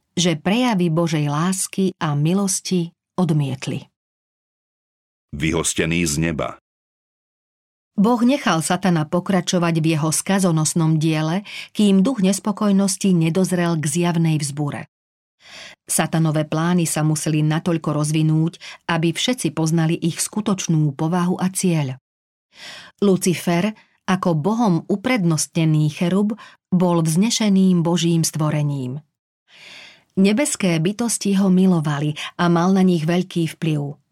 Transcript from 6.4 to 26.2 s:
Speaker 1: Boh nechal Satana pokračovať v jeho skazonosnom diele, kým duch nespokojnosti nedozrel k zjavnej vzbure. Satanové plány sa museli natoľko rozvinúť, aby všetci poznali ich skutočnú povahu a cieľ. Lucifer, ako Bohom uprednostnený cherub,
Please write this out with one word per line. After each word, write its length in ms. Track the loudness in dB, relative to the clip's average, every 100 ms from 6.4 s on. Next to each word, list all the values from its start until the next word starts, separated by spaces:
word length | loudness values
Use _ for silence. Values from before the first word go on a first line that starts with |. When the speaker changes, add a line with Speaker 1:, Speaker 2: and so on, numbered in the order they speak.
| -8 -10 _ _ _ _ _ _ _ _ _ _ _ _ _
Speaker 1:
Boh 240 | 0 2 4
nechal 400 | 2 2 2 0
Satana 400 | 0 0 2 2
pokračovať 800 | 2 -2 0 0 0 0 2 2
v 20 | 2 0
jeho 100 | 0
skazonosnom 880 | -2 -2 0 2 2 0 2 2 2
diele, 480 | 2 0 0 -4 -6 -14 -14 0
kým 240 | 4 4
duch 240 | 2 2
nespokojnosti 880 | 0 0 -2 -2 2 2 2 0 2
nedozrel 640 | 2 2 2 0 0 0 0
k 80 |
zjavnej 560 | -2 -2 0 2 2 0
vzbure. 480 | -2 -4 -6 -6 -14 _ _ _ _ _ -20 -20 -20 -20
Satanové 640 | _ -2 0 0 0 0 -2
plány 400 | -2 0 0 0
sa 160 | 0
museli 400 | 0 0 0 0
natoľko 480 | 0 0 -2 -2 -2
rozvinúť, 920 | -2 -2 0 2 2 0 -4 -18 -16 -4
aby 240 | -2 0
všetci 400 | -2 -4 -2 -4
poznali 400 | -2 0 2 0
ich 320 | 0 -4 -4
skutočnú 640 | -6 -4 -4 -4 0 2 0 0
povahu 400 | -2 0 0 0
a 160 | -2
cieľ. 480 | -2 0 0 -2 -8 _ _ _ _ _ _ -20 -20 -20 _
Lucifer, 720 | 2 2 2 -2 0 0 -2 -6 _ _ -4
ako 320 | -2 0 0
Bohom 480 | 0 0 2 0 0
uprednostnený 1040 | -4 -2 0 0 0 -2 0 2 2 0
cherub, 400 | 0 -2 0